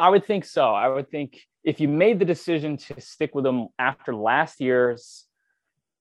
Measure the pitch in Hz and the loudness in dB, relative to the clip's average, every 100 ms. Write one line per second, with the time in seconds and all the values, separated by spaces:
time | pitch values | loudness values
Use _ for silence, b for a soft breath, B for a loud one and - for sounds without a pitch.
0 | 175 196 202 202 - 165 127 104 123 135 | 4 4 2 -4 -2 0 2 2 0 -2
1 | 139 151 139 - _ _ 160 147 147 151 | -6 -8 -10 -14 _ _ -6 -2 0 4
2 | 208 202 180 170 - 160 151 139 - 117 | 2 4 0 -2 -4 -4 -4 -8 -12 -18
3 | - - 151 143 135 127 113 - 127 131 | -18 -6 -4 -2 -2 -2 -4 -2 -2 -2
4 | - 110 110 135 160 - 127 127 123 120 | -8 -4 0 0 0 -4 0 2 2 -2
5 | - - _ _ _ _ _ _ _ _ | -12 -20 _ _ _ _ _ _ _ _